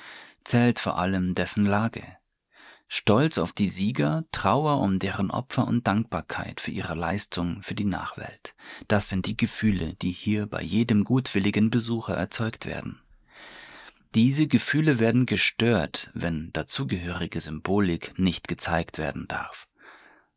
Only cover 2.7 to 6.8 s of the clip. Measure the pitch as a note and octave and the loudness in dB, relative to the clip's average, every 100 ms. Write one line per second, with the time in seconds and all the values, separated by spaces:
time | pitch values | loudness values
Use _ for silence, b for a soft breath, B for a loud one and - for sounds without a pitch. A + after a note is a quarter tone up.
2.7 | B B - - G#2+ D#3 - E2+ - G2+ | B B -2 4 4 4 2 -2 0 2
3.7 | F2+ G2+ - C#3+ D#3+ E3 - G2 A#2+ D3+ | 2 2 0 0 0 -4 -2 2 2 2
4.7 | C#3+ G2 F#2+ F#2+ F#2+ G2 - B2 - C3 | 2 2 0 0 -2 -2 -2 -4 -2 2
5.7 | A#2+ - G2+ A2+ E2+ - - E2 - - | 2 2 0 0 -4 -6 -8 -8 -8 -6
6.7 | F#2 | -6